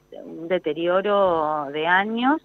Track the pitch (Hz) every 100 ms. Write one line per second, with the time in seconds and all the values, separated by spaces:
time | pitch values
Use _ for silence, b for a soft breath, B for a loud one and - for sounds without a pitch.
0 | _ - 170 165 165 180 165 151 170 185
1 | 202 202 190 165 151 156 139 147 160 185
2 | 208 226 254 311